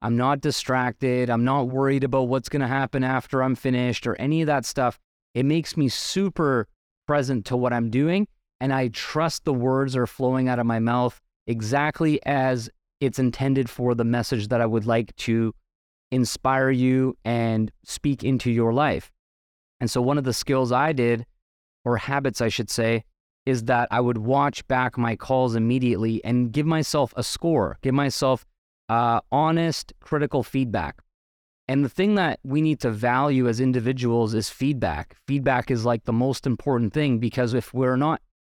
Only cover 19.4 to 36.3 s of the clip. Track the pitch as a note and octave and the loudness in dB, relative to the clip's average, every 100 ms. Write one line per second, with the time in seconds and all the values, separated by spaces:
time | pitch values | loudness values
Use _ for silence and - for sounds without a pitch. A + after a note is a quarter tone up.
19.4 | _ _ _ _ A#2+ B2+ B2 D3 C3 A2+ | _ _ _ _ -4 0 2 0 0 -2
20.4 | - C3+ B2 B2 D3+ C#3 A#2 A#2 B2 _ | -2 0 0 0 0 2 0 0 -4 _
21.4 | _ _ _ _ A#2+ A#2 - C#3 C3+ - | _ _ _ _ -2 -2 -2 -2 -2 -2
22.4 | A2+ - G#2+ - A2+ A2+ - _ _ _ | -2 -2 -4 -2 0 0 -4 _ _ _
23.4 | - B2+ A2+ B2 A#2+ A#2 B2 A#2 A2 C#3 | -2 -2 2 0 2 0 0 0 0 0
24.4 | C#3+ - - C3 B2+ - A#2 A2+ - C3 | 0 -2 -2 -2 0 -2 -2 -2 0 0
25.4 | B2+ A2+ A2+ B2+ B2 G2 A2+ A2+ - B2 | 2 2 2 2 2 2 0 -2 0 0
26.4 | B2 C3 D3+ D#3+ D3+ D3+ B2+ - A#2+ - | 0 0 0 0 0 0 0 -2 -6 -4
27.4 | E3+ D3+ F2+ - C3+ C#3 C#3 - C3+ C3 | 0 2 0 -2 -2 0 0 0 0 0
28.4 | - _ _ _ - A#2 A#2+ A#2 - C3+ | -4 _ _ _ -2 0 2 0 0 0
29.4 | D#3 E3 E3 - - - - D3+ D3 C#3 | 2 2 0 -2 -8 -18 -4 -2 0 0
30.4 | A#2 C3+ B2 G#2 D2+ - _ _ _ _ | -2 -2 -2 -2 -4 -8 _ _ _ _
31.4 | _ _ - C#3 C#3 - G3+ G#3 E3+ - | _ _ -4 0 0 0 2 2 0 -2
32.4 | C3+ C#3+ D#3 D3 B2+ G#2+ A#2+ B2 D3 C3 | -4 0 0 0 -2 0 0 2 2 2
33.4 | B2 A2+ C3 B2+ A#2 C3 A#2+ A#2 A2 A2+ | 2 2 2 2 0 0 0 2 2 0
34.4 | - - C3+ C3+ G2+ D2+ - - - C#3 | -4 -2 -2 0 -2 -4 -8 -12 -4 -2
35.4 | C3 B2+ - B2 A#2+ A#2 - A#2 C3 | 0 0 0 -2 0 -2 0 0 0